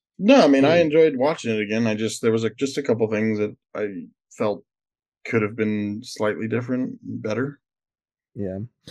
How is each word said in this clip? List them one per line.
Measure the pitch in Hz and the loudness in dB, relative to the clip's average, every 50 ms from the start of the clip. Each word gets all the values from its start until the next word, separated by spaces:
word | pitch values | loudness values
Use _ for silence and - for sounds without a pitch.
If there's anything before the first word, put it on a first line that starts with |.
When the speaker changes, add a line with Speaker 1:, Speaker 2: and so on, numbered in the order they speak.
| _ _ _ - | _ _ _ -2
Speaker 1:
No, | 185 214 277 262 180 | 4 6 6 8 8
I | 143 | 6
mean, | 139 135 139 | 6 6 6
I | 147 165 175 | 6 6 4
Speaker 2:
Hmm. | 170 | 4
Speaker 1:
enjoyed | 156 143 165 160 160 139 | 4 4 6 4 4 4
watching | 123 127 151 165 - - 117 110 | 2 0 0 0 -2 -4 -4 -2
it | 107 | -2
again. | 104 101 110 113 117 | -2 -2 -2 0 0
I | 110 107 | 0 0
just, | 107 113 107 - - | -2 -2 -4 -4 -2
there | - 117 | 0 0
was, | 110 113 113 | 0 2 0
like, | 110 - | -4 -4
just | - 139 135 - 151 | -4 -6 -4 -4 -4
a | |
couple | 139 - 117 113 113 107 | -2 -2 0 0 0 -2
things | 110 104 110 110 107 104 | 0 -2 0 -2 0 -2
that | 104 104 - - _ _ - | -2 -4 -6 -12 _ _ -8
I | 95 107 104 98 85 78 - _ _ _ _ | -8 -8 -6 -8 -12 -14 -16 _ _ _ _
felt | _ - 120 107 101 - - _ _ _ _ _ _ _ _ _ _ _ _ | _ -6 -4 -4 -4 -6 -10 _ _ _ _ _ _ _ _ _ _ _ _
could | - 123 113 | -2 -2 0
have | 107 104 113 | 0 -2 -2
been | 113 110 110 107 104 104 101 104 110 127 | -2 -2 -2 -2 -2 -4 -4 -6 -8 -12
slightly | - - - 110 107 104 - 110 | -14 -8 -4 -4 -4 -2 -4 -6
different, | 113 113 117 123 123 127 127 127 - - - | -4 -4 -4 -4 -4 -4 -4 -4 -6 -10 -14
better. | - - 107 - 110 110 107 113 135 147 143 _ _ _ _ _ _ _ _ _ _ _ _ _ _ _ _ | -14 -12 -12 -8 -6 -6 -4 -4 -4 -6 -8 _ _ _ _ _ _ _ _ _ _ _ _ _ _ _ _
Speaker 2:
Yeah. | - 101 92 92 98 113 - _ _ _ - | -10 -8 -8 -8 -8 -10 -12 _ _ _ -20